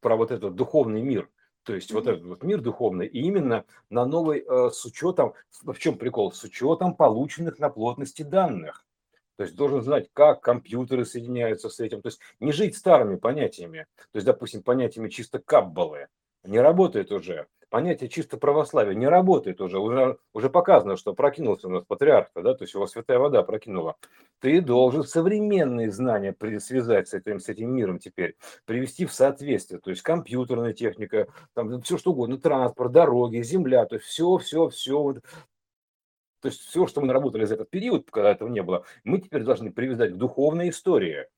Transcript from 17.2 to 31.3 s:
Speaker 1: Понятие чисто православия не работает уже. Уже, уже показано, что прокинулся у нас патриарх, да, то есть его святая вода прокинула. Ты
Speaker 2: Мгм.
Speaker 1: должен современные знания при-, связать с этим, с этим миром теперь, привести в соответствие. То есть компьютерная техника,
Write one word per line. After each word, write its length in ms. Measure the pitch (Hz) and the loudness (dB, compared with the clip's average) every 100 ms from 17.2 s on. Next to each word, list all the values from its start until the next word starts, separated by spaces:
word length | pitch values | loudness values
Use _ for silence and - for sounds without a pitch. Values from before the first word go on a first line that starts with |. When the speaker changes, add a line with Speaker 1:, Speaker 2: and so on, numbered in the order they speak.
| 85 82 73 _ _ | -6 -10 -12 _ _
Speaker 1:
Понятие 380 | 110 160 170 123 | -2 -2 -4 -6
чисто 280 | - 156 - | -8 -10 -2
православия 560 | 147 147 147 147 104 | 2 2 2 2 0
не 140 | 98 131 | 2 4
работает 520 | 175 185 165 - 90 | 6 6 4 2 -6
уже. 180 | 95 95 | -4 -2
Уже, 400 | 104 127 131 - _ | -2 2 2 0 _
уже 160 | 110 123 | -2 2
показано, 460 | 175 175 165 98 95 | 2 6 6 6 -4
что 180 | - | -6
прокинулся 540 | 95 143 143 143 95 92 | 0 0 0 -4 -4 -4
у 20 | |
нас 140 | 90 - | -6 -4
патриарх, 420 | 101 143 127 90 - | 0 6 6 4 -4
да, 180 | 95 | -2
то 100 | 131 | -2
есть 100 | 90 | -4
его 120 | 98 98 | -6 -6
святая 320 | - 117 127 | -8 -2 2
вода 220 | 143 123 | 4 2
прокинула. 520 | 90 107 117 95 120 - - _ _ _ | 2 -4 -6 -6 -6 -8 -16 _ _ _
Ты 200 | 131 160 | 2 2
Speaker 2:
Мгм. 20 | |
Speaker 1:
должен 420 | 160 123 127 135 | 4 4 4 2
современные 840 | 139 165 170 208 208 196 147 120 113 | -2 0 2 0 0 0 0 0 -4
знания 400 | 98 127 110 98 | -2 -2 0 -2
при-, 260 | - 107 107 | -6 -8 -8
связать 480 | - 131 117 107 95 | -4 -4 2 0 0
с 60 | |
этим, 260 | 98 98 101 | -8 -8 -8
с 80 | - | -8
этим 200 | - 113 | -8 -4
миром 240 | 131 104 90 | -2 -2 -4
теперь, 360 | - - 87 - - - - | -10 -8 -8 -8 -20 -20 -8
привести 400 | 117 131 - 180 | -6 -6 -6 -6
в 60 | |
соответствие. 680 | - 135 139 143 113 - 90 | 2 2 2 -2 -4 -4 -14
То 100 | - | -10
есть 120 | 92 | -8
компьютерная 720 | - 170 - 120 127 123 117 | -2 -2 -2 -6 -4 -2 -4
техника, 540 | 107 117 - 104 110 98 | -4 -6 -6 -4 -2 -2